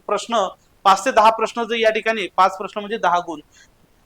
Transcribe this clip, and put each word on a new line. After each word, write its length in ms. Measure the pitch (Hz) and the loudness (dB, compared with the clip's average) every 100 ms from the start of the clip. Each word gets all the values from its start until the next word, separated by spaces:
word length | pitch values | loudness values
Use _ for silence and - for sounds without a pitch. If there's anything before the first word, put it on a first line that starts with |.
| - | -6
प्रश्न, 400 | 202 - 233 190 - _ _ | -6 -2 -2 -2 -6 _ _
पाच 220 | 196 190 269 | 2 2 2
ते 60 | |
दहा 180 | 247 214 | 4 4
प्रश्न 340 | 220 226 - | 4 -2 -4
जर 120 | 226 233 | -4 0
या 140 | 220 | 0
ठिकाणी, 380 | 220 214 226 180 | 0 -2 -4 -4
पाच 300 | - 190 190 | 0 0 0
प्रश्न 220 | 196 - | -8 -10
म्हणजे 180 | 202 226 | -8 -4
दहा 220 | 180 175 | 0 0
गुण, 200 | 170 156 - _ _ _ _ _ | -2 -10 -16 _ _ _ _ _